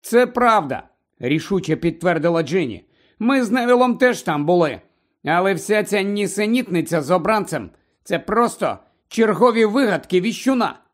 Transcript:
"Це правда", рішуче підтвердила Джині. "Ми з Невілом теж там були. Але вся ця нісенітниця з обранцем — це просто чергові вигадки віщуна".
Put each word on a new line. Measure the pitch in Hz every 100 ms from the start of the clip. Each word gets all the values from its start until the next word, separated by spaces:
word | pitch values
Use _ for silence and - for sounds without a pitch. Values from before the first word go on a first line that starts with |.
"Це | - 233 247
правда", | 247 240 220 151 113 - _ _ _
рішуче | 120 156 - 196 - 156
підтвердила | 170 160 180 165 156 165
Джині. | 147 180 147 95 _ _ _ _
"Ми | 226 269
з | 240
Невілом | 247 240 247 247 240
теж | 254 226
там | - 151 147
були. | 175 160 101 _ _ _ _
Але | - 170 190
вся | 185 - 214
ця | 202 208
нісенітниця | 196 208 202 - 214 247 240 175 156 165
з | 135
обранцем — | 180 170 220 190 151 90 _ _ _
це | - 175
просто | - 214 233 - 165 101 _ _ _
чергові | - 220 175 247 226
вигадки | 214 220 254 170 - 185
віщуна". | 190 214 - 262 196 - _